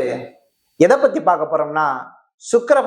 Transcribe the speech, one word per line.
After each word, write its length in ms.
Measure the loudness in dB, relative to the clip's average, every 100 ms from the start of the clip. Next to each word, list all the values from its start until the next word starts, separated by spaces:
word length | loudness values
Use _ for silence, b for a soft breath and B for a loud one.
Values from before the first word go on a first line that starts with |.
| 0 -6 -12 -20 _ _ _ 2
எதை 160 | 4 4
பத்தி 220 | 2 0 0
பார்க்க 240 | 0 -2
போறோம்னா, 340 | -4 -2 -2 -2 -4 -10 _ _ _
சுக்கிர 340 | -2 -2 2 2